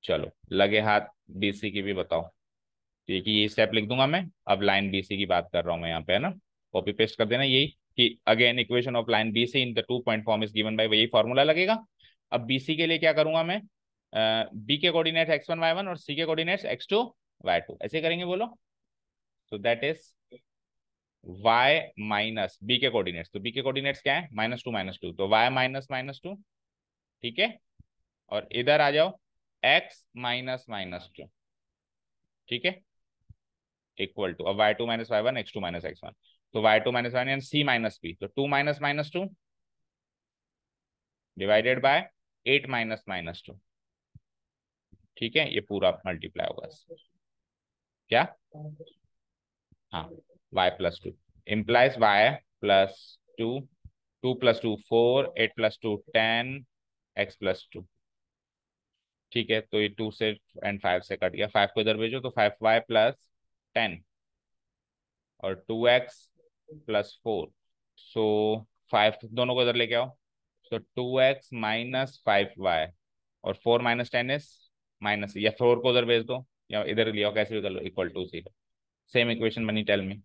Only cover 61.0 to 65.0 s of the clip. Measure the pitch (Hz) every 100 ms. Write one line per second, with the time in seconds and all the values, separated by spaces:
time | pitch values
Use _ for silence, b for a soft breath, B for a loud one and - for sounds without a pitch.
61 | - 95 92 92 101 107 101 - 110 107
62 | 113 131 127 110 104 - 110 113 113 113
63 | 113 143 _ _ _ _ _ - 110 85
64 | _ _ _ _ _ _ _ _ _ _